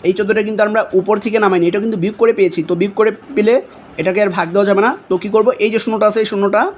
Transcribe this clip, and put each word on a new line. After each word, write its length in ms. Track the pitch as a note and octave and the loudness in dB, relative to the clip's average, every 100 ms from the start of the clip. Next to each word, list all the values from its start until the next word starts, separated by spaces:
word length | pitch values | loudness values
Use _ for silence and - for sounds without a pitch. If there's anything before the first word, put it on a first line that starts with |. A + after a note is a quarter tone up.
| F3 | -2
এই 40 | F#3 | -2
চোদ্দোটা 240 | G#3 G#3+ G#3 | 0 0 -2
কিন্তু 120 | G#3+ G#3 | 0 0
আমরা 140 | A3 F#3+ F#3 | 0 0 -2
উপর 140 | F3+ G#3+ | 0 -2
থেকে 120 | A3 A3 | 0 0
নামাইনি, 200 | G3+ F3+ E3+ | 2 2 2
এটা 100 | G#3 | 0
কিন্তু 140 | A3+ G#3+ | -2 -2
বিয়োগ 140 | F#3 G#3+ | -4 0
করে 100 | A3+ G#3+ | 0 2
পেয়েছি, 220 | F#3 E3+ D#3 | 0 0 -4
তো 40 | F3 | -2
বিয়োগ 140 | G3+ G3+ | -2 0
করে 100 | G#3+ G#3+ - C4+ | 0 -2 -6 0
পেলে 180 | G#3+ B3+ - - - - | 2 0 -2 -20 -16 -6
এটাকে 180 | D#3+ F#3 | -2 0
আর 60 | G3+ F#3 | 0 0
ভাগ 100 | E3+ | -2
দেওয়া 120 | F#3+ G3+ | 0 2
যাবে 120 | G3 A3+ | 2 0
না। 40 | - - | -2 -4
তো 60 | F#3 | -4
কী 60 | G3+ | 0
করবো, 160 | G#3+ A3 C4 | 2 2 0
এই 60 | G#3 | -2
যে 40 | G#3+ | 0
শূন্যটা 220 | - A3 G#3+ | -2 0 0
আছে, 80 | A3 | 0
এই 40 | G#3+ | -2
শূন্যটা 280 | G3+ G3 G#3 D#4 | 0 0 2 0